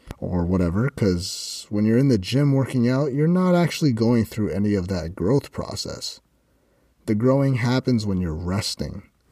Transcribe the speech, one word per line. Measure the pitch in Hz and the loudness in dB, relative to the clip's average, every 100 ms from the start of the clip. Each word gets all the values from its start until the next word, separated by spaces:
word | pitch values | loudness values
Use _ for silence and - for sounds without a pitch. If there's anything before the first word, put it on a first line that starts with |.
| - - | -20 -10
or | 92 90 87 | -4 -2 0
whatever, | 92 87 92 135 | 0 0 0 -2
'cause | - 107 87 95 - - - - | 0 0 0 -4 -10 -10 -12 -6
when | 104 107 | -2 2
you're | 117 | 4
in | 139 | 4
the | 110 | 2
gym | 92 127 143 | 0 2 2
working | 135 127 127 120 | 2 0 0 2
out, | 131 147 | 2 0
you're | 135 156 | 0 2
not | 180 185 | 4 4
actually | 175 156 - 156 | 4 2 2 0
going | 113 113 120 110 | 2 4 2 0
through | - 104 | -2 -2
any | 90 104 101 | 0 0 0
of | 90 | 0
that | 90 82 90 | -4 -6 -2
growth | 87 139 - | 0 0 -2
process. | - - - - - - - _ _ _ _ _ _ _ _ - | -8 -8 -8 -10 -10 -12 -14 _ _ _ _ _ _ _ _ -4
The | 107 | 0
growing | 127 139 139 127 | 2 2 2 0
happens | 120 127 131 120 101 | 0 0 2 0 0
when | 92 | -2
you're | 87 | -2
resting, | 78 87 98 - - 71 101 - _ _ | -4 -4 -2 -4 -6 -8 -10 -18 _ _